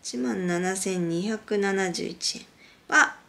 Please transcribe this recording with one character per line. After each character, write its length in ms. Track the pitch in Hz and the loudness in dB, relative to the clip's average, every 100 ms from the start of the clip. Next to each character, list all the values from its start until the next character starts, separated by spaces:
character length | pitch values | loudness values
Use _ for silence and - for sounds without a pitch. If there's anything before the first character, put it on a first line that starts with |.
八 160 | - 247 | -8 -4
万 280 | 254 208 180 | -2 0 0
七 300 | 175 180 190 | 0 0 0
千 320 | 190 185 170 | -2 0 0
二 140 | 170 | 0
百 340 | 202 220 - 208 | -2 -4 -2 0
七 360 | 196 196 190 | 2 2 0
十 120 | 170 | -2
一 320 | - 175 - - | -4 -4 -4 -6
円 100 | - - - - - | -12 -20 -20 -20 2
は 280 | 302 285 - | 4 4 2